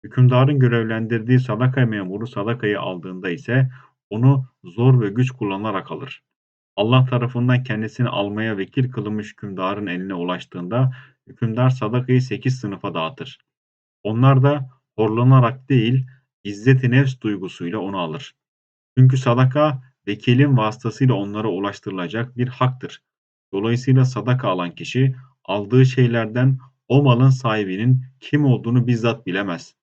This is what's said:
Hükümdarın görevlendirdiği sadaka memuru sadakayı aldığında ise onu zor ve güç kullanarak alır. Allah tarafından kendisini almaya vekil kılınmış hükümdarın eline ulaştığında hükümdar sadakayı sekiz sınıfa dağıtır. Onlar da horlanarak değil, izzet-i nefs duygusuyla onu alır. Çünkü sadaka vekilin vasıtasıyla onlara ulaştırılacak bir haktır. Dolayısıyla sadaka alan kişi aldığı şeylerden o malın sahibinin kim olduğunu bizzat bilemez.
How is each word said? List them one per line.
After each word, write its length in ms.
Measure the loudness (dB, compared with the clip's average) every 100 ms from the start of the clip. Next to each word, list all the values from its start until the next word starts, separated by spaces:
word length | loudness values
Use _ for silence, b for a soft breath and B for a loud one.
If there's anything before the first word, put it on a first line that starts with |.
Hükümdarın 560 | -8 2 4 4 4 4
görevlendirdiği 800 | 2 0 -2 -4 -4 -4 2 0
sadaka 460 | 2 -2 0 0 0
memuru 420 | -2 -8 -8 -8
sadakayı 520 | -6 -6 -4 -4 -4
aldığında 500 | -6 -10 -12 -10 -8
ise 420 | -8 -2 0 0 B B _ _
onu 360 | 2 2 2 -2 _
zor 380 | -14 0 4 4
ve 80 | 2
güç 220 | 0 -2
kullanarak 600 | -2 -6 -4 -4 -6 -8
alır. 320 | -12 -12 -18 _ _ _ _ _ -4
Allah 300 | 2 4 2
tarafından 580 | 0 -2 -2 0 0
kendisini 440 | 0 -6 -6 -4 -2
almaya 500 | -2 -4 -4 -6 -6
vekil 340 | -4 -2 -2
kılınmış 400 | -4 -6 -8 -8
hükümdarın 560 | -14 -14 -6 -6 -6 -6
eline 260 | -8 -8
ulaştığında 760 | -6 -6 -8 -10 -14 -4 0 0 B B B _
hükümdar 420 | -6 -6 0 0
sadakayı 520 | 0 -2 -4 0 0
sekiz 380 | 0 -4 -4 -4
sınıfa 340 | -8 -8 -8
dağıtır. 460 | -6 -8 -10 -16 -18 _ _ _ _ _ _
Onlar 400 | -6 2 4 6
da 260 | 4 0 -6 B _ -2
horlanarak 760 | -2 2 6 6 4 -2 _
değil, 380 | 2 2 0 -2 B B _
izzet-i 480 | -14 -2 4 4 4
nefs 300 | 2 2 -2
duygusuyla 580 | -4 -4 -8 -10 -8 -6
onu 180 | -6 -6
alır. 380 | -6 -10 -14 _ _ _ _ _ _ 4
Çünkü 200 | 4 4
sadaka 680 | 0 2 2 2 0 -2 B _ -10
vekilin 500 | -4 0 4 4 2
vasıtasıyla 560 | 0 -4 -8 0 0
onlara 340 | 0 -4 -6 -4
ulaştırılacak 880 | -4 -6 -8 -10 -8 -6 -6 -8 -6
bir 100 | -6
haktır. 560 | 0 -2 -2 -14 -16 _ _ _ _ _
Dolayısıyla 540 | -4 -2 -2 2 4 4
sadaka 440 | 0 -2 0 0
alan 260 | -2 -4 -8
kişi 400 | -6 0 0 -2 B B -8
aldığı 400 | -6 2 4 4
şeylerden 760 | 4 2 2 -2 0 0 0 B _ _
o 160 | 2
malın 260 | 4 4 4
sahibinin 760 | 4 0 -2 -4 -2 0 0 -2 _
kim 260 | -4 0 2
olduğunu 420 | 0 0 0 0
bizzat 380 | 0 0 -2 -6
bilemez. 500 | -6 -4 -8 -12 _